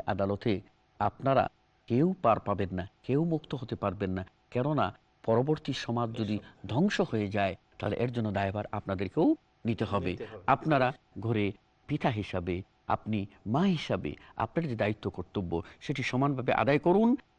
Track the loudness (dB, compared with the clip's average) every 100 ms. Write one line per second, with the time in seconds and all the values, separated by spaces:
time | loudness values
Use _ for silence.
0 | -2 0 0 0 0 -2 -4 _ _ _
1 | -2 0 2 2 2 -4 _ _ -2 2
2 | 2 2 4 4 2 -2 -2 -4 -6 -10
3 | -2 0 2 -2 -2 -8 -6 -4 -2 -2
4 | -2 -2 -6 _ _ -2 0 0 0 -4
5 | _ _ 2 2 2 -2 -2 -6 -4 -2
6 | -2 -2 -2 -2 -6 -14 -4 0 2 2
7 | 0 0 0 0 0 -2 _ -6 -4 -2
8 | -2 -2 -2 0 -2 -2 -6 -6 -6 -4
9 | -2 2 2 2 _ _ -4 -2 0 0
10 | 0 -4 -8 -8 0 0 4 2 2 -2
11 | _ -8 -2 0 0 -2 _ _ -6 -2
12 | 0 -2 -4 -4 -2 -4 -6 _ -4 -4
13 | -2 -4 -4 -10 -4 0 2 0 -2 -4
14 | -4 -10 -14 -6 -4 -2 -4 0 0 0
15 | -4 -6 -6 -4 -2 -4 -4 -12 -6 -4
16 | -2 0 0 0 0 2 4 4 4 4
17 | 4 2 -4